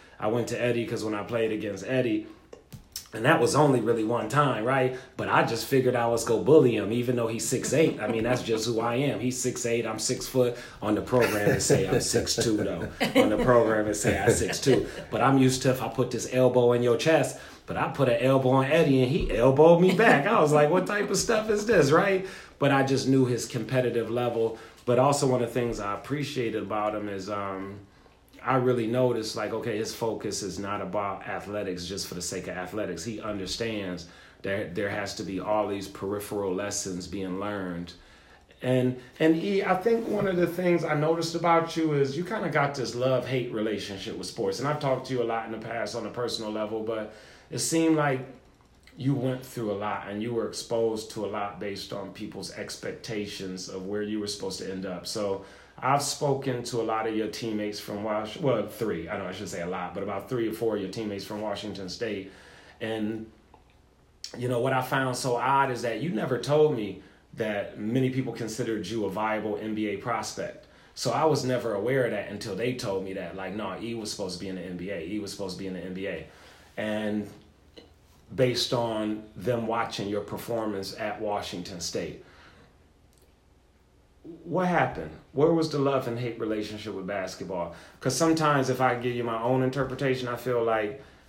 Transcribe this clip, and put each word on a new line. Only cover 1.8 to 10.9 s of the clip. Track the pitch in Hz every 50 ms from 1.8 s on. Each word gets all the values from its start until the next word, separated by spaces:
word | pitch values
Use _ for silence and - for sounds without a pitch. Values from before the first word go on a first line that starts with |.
| 98 107
Eddie, | 131 143 135 117 107 107 - - - - - - - - - _ - - - - - - - -
and | - 113 113
that | 143 165 160
was | 160 - -
only | 139 151 143 131 120
really | 104 117 113 113 110
one | 110 120 113 107 -
time, | 131 147 147 135 117 107 107
right? | 127 135 135 131 127 127 - - - - -
But | 107 -
I | 117 151 160
just | 123 117 113 -
figured | - 139 131 120 123 120
I | 117 117 117
was | 117 113 -
gonna | 123 113 104 -
bully | 127 151 156 131 120 110
him, | 104 98 98
even | 117 123 120 127 117
though | 120 117 110
he's | 113 110 - -
six | 131 110 - - 117
eight. | 151 165 143 - -
I | 104 -
mean, | 113 113
that's | 110 120 127 117 -
just | 110 113 110 110 120
who | 117 110
I | 113 120 120 127
am. | 147 135 110 -
He's | 123 127 123 -
six | - 127 120 - -
eight, | 117 117 117 110 110
I'm | 110 107
six | - - 123 - - -
foot. | - 127 123 120 117 - - - - -
On | - 107